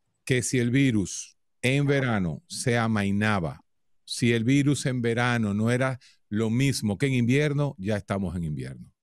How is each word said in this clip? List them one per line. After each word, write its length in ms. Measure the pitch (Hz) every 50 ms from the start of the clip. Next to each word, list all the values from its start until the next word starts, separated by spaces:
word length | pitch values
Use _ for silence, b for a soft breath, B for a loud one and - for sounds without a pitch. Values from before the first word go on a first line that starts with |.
| _ _ _ _ -
que 200 | - 135 123 -
si 160 | - - 123
el 120 | 120 120
virus 680 | 117 135 139 135 113 104 90 - - - - - _ _ _ _ _ -
en 240 | - 123 135 143 143
verano 560 | 139 143 139 135 123 113 101 92 82 73 - _ -
se 300 | - - - 127 120 120
amainaba, 880 | 113 113 110 104 98 98 98 101 107 110 107 98 82 73 65 - - _ _ _ _ _ _ _ _
si 260 | - - - 127 117
el 140 | 117 117 110
virus 400 | 120 139 143 135 143 143 - -
en 160 | 143 127 127
verano 520 | 117 117 117 117 120 123 120 120 110 101 101
no 180 | 104 110 117
era 280 | 120 123 131 131 127 - b b b b b -
lo 200 | 104 107 110 110
mismo 480 | 113 123 135 139 127 - 110 104 101 87
que 100 | 139 139
en 80 | 131
invierno, 600 | 123 120 113 131 143 151 151 143 143 147 139 - -
ya 200 | 92 104 107 101
estamos 360 | - - 104 98 98 90 87 92
en 80 | 82
invierno. 440 | 80 76 65 64 65 65 62 - - _ _